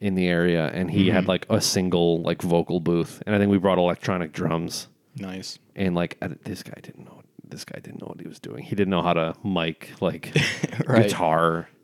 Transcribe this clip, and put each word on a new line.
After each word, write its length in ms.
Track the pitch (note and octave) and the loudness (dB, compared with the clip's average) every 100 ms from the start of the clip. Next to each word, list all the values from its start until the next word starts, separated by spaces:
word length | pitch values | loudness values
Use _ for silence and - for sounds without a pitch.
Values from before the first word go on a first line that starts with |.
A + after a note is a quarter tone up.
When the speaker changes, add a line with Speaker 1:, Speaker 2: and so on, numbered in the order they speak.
Speaker 1:
in 140 | G2+ F#2 | -2 2
the 120 | F2+ | 2
area, 420 | F2 F2 E2+ D#2 | 4 4 2 0
and 180 | E2+ F2+ | -2 -2
he 160 | F2 F#2 | 2 4
had, 120 | F#2 | 4
Speaker 2:
Mm-hmm. 80 | F#2+ | 2
Speaker 1:
like, 160 | F2+ - | 0 0
a 120 | G#2+ | 0
single, 600 | - G2+ F#2 F2 E2+ E2+ | 0 0 2 2 4 2
like, 180 | E2 E2 | 0 -2
vocal 380 | F2+ F2 E2+ F2+ | 0 0 2 0
booth, 420 | D#2+ E2+ D#2+ - - | 0 0 0 -6 -2
and 80 | G#2 | 2
I 40 | |
think 100 | G2+ | 4
we 60 | G2+ | 4
brought 200 | F#2+ F2+ | 4 4
electronic 560 | F2 F2 - F#2 D#2+ | 2 0 -2 -2 -4
drums. 540 | C#2+ F2+ E2 E2+ - - _ _ - | -4 -2 -2 -2 -8 -12 _ _ -12
Speaker 2:
Nice. 440 | F#2+ F#2 - - _ - | -10 -10 -12 -16 _ -6
Speaker 1:
And, 200 | F#2+ F2 | -2 0
like, 220 | F2 - | -2 -4
I, 80 | F2+ - | -10 -10
this 180 | - F#2+ | -10 -12
guy 160 | - - | -12 -16
didn't 240 | - - B1+ | -18 -20 -20
know. 160 | - _ - - | -20 _ -20 -18
This 160 | - | -16
guy 160 | - - | -14 -16
didn't 220 | - - | -14 -14
know 60 | - | -12
what 120 | - | -12
he 80 | - | -14
was 120 | - | -14
doing. 240 | - - | -14 -12
He 120 | - G2+ | -4 0
didn't 140 | F#2+ | 2
know 120 | F2+ | 4
how 100 | E2+ | 2
to 220 | E2+ E2 - G#2 | 2 0 -2 -4
mic, 460 | F#2 E2 D#2 - - | -2 -2 -4 -12 -4
like, 340 | F#2 D2 - D3+ - - | -4 -4 -4 -2 0 -2
Speaker 2:
<laughs> 280 | - A2+ - | -4 -4 2
Right. 160 | B2+ | 4
Speaker 1:
guitar 680 | G#2 F#2 E2+ D#2+ E2+ E2 E2+ _ | 4 2 2 4 4 2 -4 _